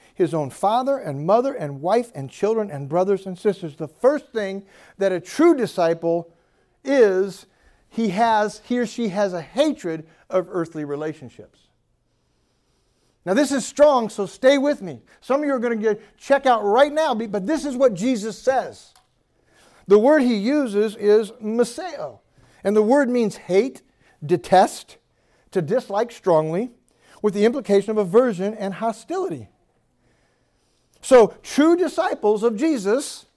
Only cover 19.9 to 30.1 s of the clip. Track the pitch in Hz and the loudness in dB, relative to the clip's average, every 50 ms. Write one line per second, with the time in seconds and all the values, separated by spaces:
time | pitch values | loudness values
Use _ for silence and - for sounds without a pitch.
19.9 | 196 214 214 269 311 311 254 247 233 208 196 233 285 302 277 233 196 202 214 220 | 4 6 6 6 4 6 4 2 0 0 0 0 0 0 -2 -2 0 -2 -2 -2
20.9 | 202 - 202 208 208 220 226 190 - - 214 214 220 233 240 - - - 381 359 | -4 -2 2 4 4 4 2 0 -10 -10 -8 -6 0 0 -2 -2 -2 -10 -12 -10
21.9 | 302 269 - 139 113 - _ _ _ _ _ _ _ _ _ 190 208 214 214 208 | -10 -10 -12 -12 -14 -18 _ _ _ _ _ _ _ _ _ 0 2 2 4 4
22.9 | 262 294 285 233 247 247 233 208 - - - - 180 190 226 269 262 - _ _ | 4 2 2 2 0 0 0 -2 -4 -8 -8 0 0 0 0 0 -6 -14 _ _
23.9 | _ _ _ _ _ _ - 143 180 170 - - - 180 202 220 - - - _ | _ _ _ _ _ _ -4 -2 -2 -2 0 2 4 4 4 4 0 -10 -16 _
24.9 | - _ _ _ _ _ _ _ _ _ _ _ - 190 165 139 202 254 240 - | -20 _ _ _ _ _ _ _ _ _ _ _ -6 -6 -4 -2 -4 -4 -4 -4
25.9 | 196 202 233 233 - - _ 185 175 156 156 156 165 180 240 247 - _ _ _ | -4 -4 -4 -4 -6 -6 _ 2 2 2 2 0 -4 -4 -6 -6 -10 _ _ _
26.9 | _ _ _ _ - - - 214 - 208 208 220 240 277 226 - 202 202 196 208 | _ _ _ _ -18 -4 -4 -2 0 2 2 2 2 0 -2 2 0 0 2 0
27.9 | 220 214 208 180 170 233 262 254 214 170 190 202 220 220 208 196 185 165 220 233 | -2 -2 -2 2 4 4 4 4 0 -2 -4 -6 -6 -6 -8 -8 -6 -4 -6 -6
28.9 | 220 - - _ 320 381 370 381 247 131 107 - _ _ _ _ _ _ _ _ | -6 -6 -10 _ -6 -6 -6 -6 -8 -10 -14 -18 _ _ _ _ _ _ _ _
29.9 | _ _ _ _ | _ _ _ _